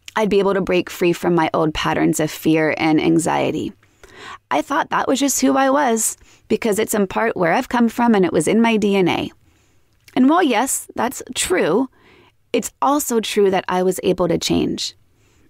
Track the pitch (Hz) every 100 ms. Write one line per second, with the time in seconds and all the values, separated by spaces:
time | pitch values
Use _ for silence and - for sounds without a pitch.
0 | - 220 214 196 196 196 180 180 - -
1 | 175 170 180 170 156 170 156 - 160 151
2 | 165 160 156 - 160 160 156 - 160 156
3 | 170 165 160 143 135 - 113 - _ _
4 | - - - - - 285 - 294 - -
5 | - 262 277 - 269 269 269 277 269 226
6 | - - _ - - 214 233 196 - 214
7 | 190 214 226 - 165 208 - 247 233 -
8 | 240 208 180 170 160 208 233 220 202 196
9 | 170 - - - _ _ _ _ _ _
10 | - 262 254 339 311 214 269 - - -
11 | 233 - - - - 359 170 196 262 _
12 | _ - _ _ _ 254 - - 254 294
13 | - 226 - 214 196 185 - 185 185 180
14 | 185 180 175 160 - 170 - - - -
15 | _ _ _ _ _